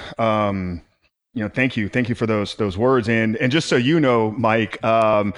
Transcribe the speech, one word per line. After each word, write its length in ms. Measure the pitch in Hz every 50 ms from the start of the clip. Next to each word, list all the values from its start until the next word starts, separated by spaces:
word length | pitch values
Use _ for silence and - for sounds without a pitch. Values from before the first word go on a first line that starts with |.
| - - - -
um, 640 | 117 113 107 107 107 101 98 98 92 90 90 85 - _ _ _ _ _ _ _ _ _ -
you 80 | 123
know, 60 | 107 104
thank 300 | - 123 127 135 - 120
you. 100 | 104 95
Thank 220 | - 127 123 104
you 60 | 117
for 100 | - 120
those, 300 | 110 110 104 101 - -
those 220 | - 110 101 90 95
words. 300 | 113 127 131 127 107 110
And, 300 | 117 113 110 110 110 117
and 120 | 143 127
just 200 | 131 165 156 -
so 80 | 170 135
you 240 | 120 131 165 170
know, 300 | 147 131 123 117 113 110
Mike, 520 | 107 131 117 113 110 113 110 98 - - -
um, 500 | 113 113 113 113 107 107 104 104 104 95